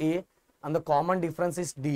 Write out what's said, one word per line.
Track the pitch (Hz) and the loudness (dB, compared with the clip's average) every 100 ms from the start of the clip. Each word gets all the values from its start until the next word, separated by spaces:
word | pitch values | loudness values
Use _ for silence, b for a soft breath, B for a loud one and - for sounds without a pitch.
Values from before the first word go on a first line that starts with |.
A | 156 175 185 _ _ _ | 0 0 -4 _ _ _
and | 147 160 | -2 -2
the | |
common | 160 147 170 185 | 2 2 2 0
difference | 170 160 175 165 | 0 -2 -2 -2
is | 165 - | -6 -4
D | 147 | -2